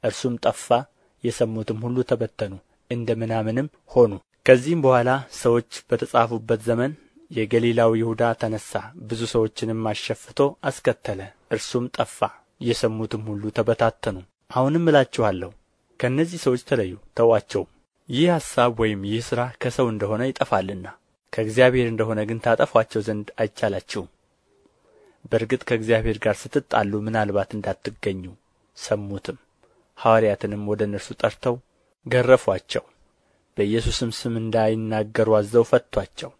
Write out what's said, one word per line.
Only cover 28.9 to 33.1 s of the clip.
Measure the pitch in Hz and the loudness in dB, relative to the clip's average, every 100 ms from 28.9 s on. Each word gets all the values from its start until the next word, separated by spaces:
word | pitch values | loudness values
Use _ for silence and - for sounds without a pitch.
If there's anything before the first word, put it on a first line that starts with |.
| 104 101 101 - - _ _ _ _ _ - | -4 -4 -10 -10 -14 _ _ _ _ _ -4
ሐዋርያትንም | - 113 110 101 107 104 104 | 4 4 4 2 -4 -6 -4
ወደ | 104 | -2
እነርሱ | 104 101 - - | -2 -4 -10 -2
ጠርተው | 110 - 131 123 _ _ _ _ - | -2 -2 -4 -4 _ _ _ _ 0
ገረፉአቸው። | 127 123 127 - 95 _ - - _ _ | 2 6 6 6 -4 _ -8 -8 _ _